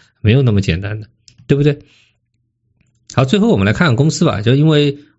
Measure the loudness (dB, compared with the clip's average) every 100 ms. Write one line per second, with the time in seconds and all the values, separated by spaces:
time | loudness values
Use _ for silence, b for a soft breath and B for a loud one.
0 | b b 0 2 2 0 -2 -4 -6 -12
1 | -14 _ _ _ -2 0 0 -2 b b
2 | b b _ _ _ _ _ _ _ _
3 | -8 -4 -2 0 0 2 0 0 0 0
4 | 0 0 -2 -2 0 2 2 2 0 -4
5 | B